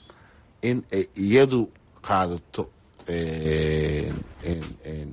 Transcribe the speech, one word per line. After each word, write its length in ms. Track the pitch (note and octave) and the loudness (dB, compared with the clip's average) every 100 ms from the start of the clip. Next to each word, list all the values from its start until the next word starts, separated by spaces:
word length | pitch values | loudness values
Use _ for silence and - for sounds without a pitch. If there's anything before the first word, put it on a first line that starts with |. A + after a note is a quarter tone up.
| - - - - - - | -20 -20 -20 -20 -20 -6
in 140 | A#2 B2 - | -2 -2 -2
ay 140 | G2 F#2 G2 | -4 -4 -2
iyadu 460 | G2 B2+ C3+ B2+ G#2+ - _ - | 4 6 6 4 -2 -6 _ -10
qaadato, 640 | - G2 F2+ E2+ - - F2+ - _ - | 0 0 0 -4 -8 -8 -8 -10 _ -16
een, 1120 | - E2+ E2 D#2+ D#2 D#2 D#2 D#2 D2+ D2 D2 D2 - - | -6 -4 -4 -4 0 0 2 0 0 -2 -4 -6 -10 -10
een, 240 | E2+ E2+ C#2+ - | -6 -6 -6 -14
een, 280 | - D#2 D2 | -12 -12 -12